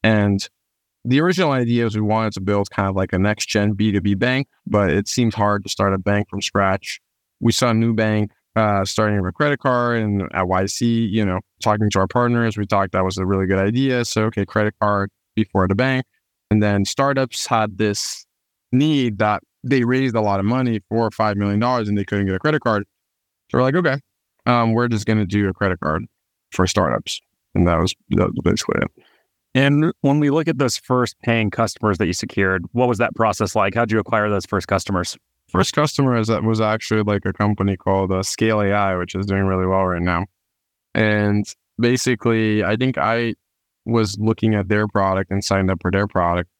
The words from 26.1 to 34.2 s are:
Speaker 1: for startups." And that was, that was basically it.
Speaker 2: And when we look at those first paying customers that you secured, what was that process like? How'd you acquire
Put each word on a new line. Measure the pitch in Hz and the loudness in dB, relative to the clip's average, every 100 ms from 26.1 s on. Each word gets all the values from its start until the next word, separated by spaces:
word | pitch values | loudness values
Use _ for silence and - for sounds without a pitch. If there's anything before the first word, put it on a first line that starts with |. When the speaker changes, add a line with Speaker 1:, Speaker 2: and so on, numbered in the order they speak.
| _ _ _ _ | _ _ _ _
Speaker 1:
for | - 92 | 0 0
startups." | - 82 57 - - _ _ _ | 2 0 -2 -4 -12 _ _ _
And | - 85 | 0 2
that | 82 | 2
was, | 90 - _ | 0 -4 _
that | - 92 | 0 0
was | - | 0
basically | - - - - | -2 0 -2 -2
it. | - _ _ _ _ _ _ | -2 _ _ _ _ _ _
Speaker 2:
And | 127 139 143 160 - | 0 2 2 0 0
when | 143 147 | 0 2
we | 147 | 2
look | 151 160 | 2 0
at | 123 | 0
those | 131 - | -2 -2
first | - 127 120 - | -2 0 0 -4
paying | - 117 110 | -2 0 0
customers | - 113 - 107 90 | -2 -4 0 -2 0
that | 87 | -2
you | |
secured, | 87 - - 98 95 85 | -2 -4 -2 0 0 -4
what | 120 123 | -2 0
was | 107 | 0
that | 117 | -2
process | - 113 101 104 | 0 -2 0 -2
like? | 110 98 | 0 0
How'd | 110 117 | 0 0
you | 110 | 0
acquire | - 110 | 0 0